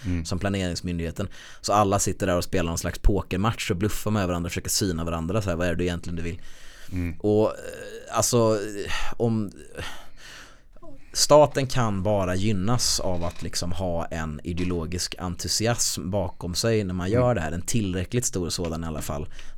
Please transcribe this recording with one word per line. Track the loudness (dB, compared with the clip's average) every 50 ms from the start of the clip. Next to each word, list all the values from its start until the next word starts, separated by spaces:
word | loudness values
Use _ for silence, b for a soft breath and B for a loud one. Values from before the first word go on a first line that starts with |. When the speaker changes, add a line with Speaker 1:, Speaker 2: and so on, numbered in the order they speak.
| B
Speaker 1:
Mm. | -2 -2 -2 -2
Speaker 2:
som | -2 -2 -2
planeringsmyndigheten. | 0 0 0 0 0 -2 -2 -2 -4 -4 -4 -2 -4 -4 -4 -4 -6 -6 B B B B B B
Så | -2 2 4
alla | 6 6 6 4 4
sitter | 2 0 0 0 2
där | 2 2
och | 2 2
spelar | 0 0 0 0 0
någon | 0 -2
slags | -2 -4 -4 2
pokermatch | 4 4 4 4 0 -2 -2 0 2 0 0 0 -2 -2
och | 0
bluffar | 0 2 0 0 0 0 0
med | 2 2 2
varandra | 0 0 -2 -2
och | -4 -4
försöker | -6 -4 -2
syna | -2 0 0 0 0 0 -2
varandra, | -2 -2 -2 -2 0 0 0 0
så | 0
här, | 0
vad | 0 2
är | 0 2
det | 2 0
egentligen | 0 0 -2 -4 -4 -4
du | -4 -4
vill? | -4 -6 -6 B B B B B B B B B B -4
Speaker 1:
Mm. | -2 -2 -2 -4 -2
Speaker 2:
Och, | 2 4 4 6 4
eh, | 4 2 -4 -8 -12 -12 -12 -12 -12 -12 -14 -12 -4 0
alltså, | 0 2 4 4 4 6 6 4 2 0 -2 -4 -6 -4 -2 B B B B B
om | 2 2 2 2 2 0 -2 -6 -12 -16 -14 -12 -10 B B B B B B B B B B B B B B B B B B -20 -16 -12 -12 -12 -12 -12 -6 0
staten | 0 6 8 10 10 10 8 6 0 0
kan | 2 2 2 2 2 2 2 2
bara | 2 2 2 2 2 2
gynnas | 2 2 2 2 2 2 2 2 4 4 2 0 0
av | 0 0 0 2 0
att, | -2 -2 -4 -6
liksom, | -4 -4 -2 0 0 0
ha | 0 0 0 0 -2 -2
en | -4 -4 -4 -4 -4 -6 -6 -6
ideologisk | -4 -2 -2 0 0 0 -2 -2 -4 -4 -4 -4 -6 -6 -6
entusiasm | -6 -6 -6 -4 -2 -2 0 0 2 0 0 0 0 0 -2 -2 -4 -2
bakom | -2 0 -2 -2 -4 -6 -6 -6 -4
sig | 0 2 2 4 2 2
när | 0 -2
man | -2 0
Speaker 1:
Mm. | 2 2 4
Speaker 2:
gör | 4 4 2
det | 2
här, | 0 -2 -4
en | -4 -2
tillräckligt | 0 0 0 2 2 0 -2 -2 0 -2 0 0
stor | 0 -2 -2 -2 -2
sådan | -2 -2 -2 -4 -4 -4 -4
i |
alla | -6 -6 -6 -4
fall, | -4 -4 -4 -4 B B B B B B